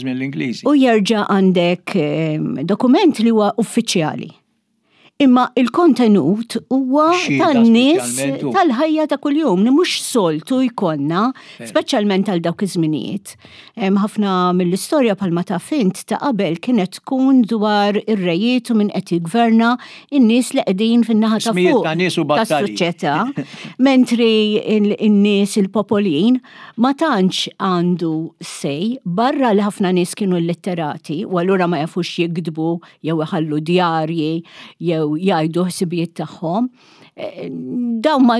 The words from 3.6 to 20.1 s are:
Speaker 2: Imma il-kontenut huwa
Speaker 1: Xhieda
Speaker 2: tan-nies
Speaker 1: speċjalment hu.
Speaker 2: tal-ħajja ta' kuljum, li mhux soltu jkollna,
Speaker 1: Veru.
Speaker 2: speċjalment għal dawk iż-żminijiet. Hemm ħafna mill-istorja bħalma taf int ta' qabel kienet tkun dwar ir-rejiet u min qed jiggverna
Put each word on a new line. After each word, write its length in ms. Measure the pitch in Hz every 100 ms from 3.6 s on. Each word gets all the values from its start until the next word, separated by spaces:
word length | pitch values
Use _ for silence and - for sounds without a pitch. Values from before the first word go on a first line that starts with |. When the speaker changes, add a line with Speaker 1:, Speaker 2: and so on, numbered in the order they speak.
| 220 - 233 190 151 - - - _ _ _ _ _ _ _ -
Speaker 2:
Imma 280 | 277 247 247 -
il-kontenut 1000 | 240 - 349 233 233 202 139 208 - 220 -
huwa 380 | 262 262 285 311
Speaker 1:
Xhieda 360 | 359 311 285 349
Speaker 2:
tan-nies 560 | 247 233 226 262 339 240
Speaker 1:
speċjalment 360 | 254 277 269
hu. 100 | 262
Speaker 2:
tal-ħajja 520 | 370 349 233 320 311 302
ta' 80 | 285
kuljum, 460 | 294 285 294 180
li 60 | 226
mhux 260 | 285 370 -
soltu 640 | - 240 170 156 - 262
jkollna, 720 | 254 - 185 151 143 170 156 - - -
Speaker 1:
Veru. 80 | 117
Speaker 2:
speċjalment 560 | 311 320 240 208 190 196
għal 120 | 175
dawk 220 | 170 170
iż-żminijiet. 720 | 190 175 156 151 - 202 - - - - -
Hemm 240 | - 196 196
ħafna 560 | 208 - 202 185 180
mill-istorja 640 | 180 175 185 - 311 233 185
bħalma 240 | 190 170
taf 280 | 180 180 -
int 320 | 302 190 - -
ta' 120 | 214
qabel 380 | 285 208 180 170
kienet 400 | - 240 185 -
tkun 400 | - 262 262 262
dwar 520 | 208 226 214 208 202 208 -
ir-rejiet 640 | 214 180 170 233 254 240
u 40 | 220
min 140 | 208
qed 200 | 190 - 170
jiggverna 580 | 165 233 233 226 233 247 - - -